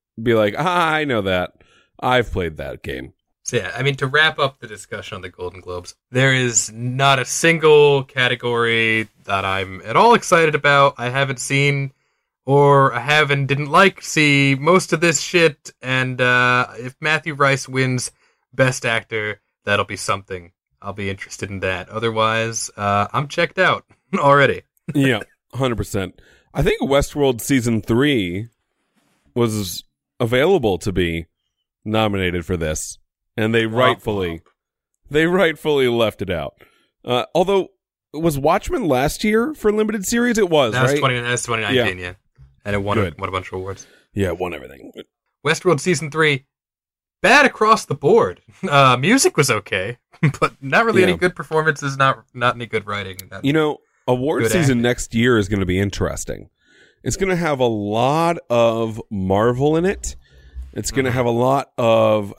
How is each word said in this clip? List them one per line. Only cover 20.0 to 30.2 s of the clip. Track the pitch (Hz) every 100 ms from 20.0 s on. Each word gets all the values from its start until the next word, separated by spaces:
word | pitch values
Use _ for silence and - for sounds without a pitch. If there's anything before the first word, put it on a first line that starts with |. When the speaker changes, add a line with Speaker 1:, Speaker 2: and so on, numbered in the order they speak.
| - 101 101 92 85 _ _ _
Speaker 2:
I'll | 98
be | 101 98
interested | 98 - - 101
in | 98
that. | 95 92 90
Otherwise, | 107 113 110 110 113 113 113 - -
uh, | 101 101 104
I'm | 123 143
checked | - 170 -
out | 180 113 - _
<laughs> | _ 190
already. | 143 143 135 87 - _ -
Speaker 1:
Yeah, | 147 135 110 - _ _
hundred | 120 131 110
percent. | 101 104 90 - _ _ _
I | -
think | 156 440
Westworld | 214 139 139 151 139 120
season | - 135 117 113
three | - 117 143 135 90 90 113 _ _ _ _ _ _ _ _
was | - 120 107 98 - - _ _
available | -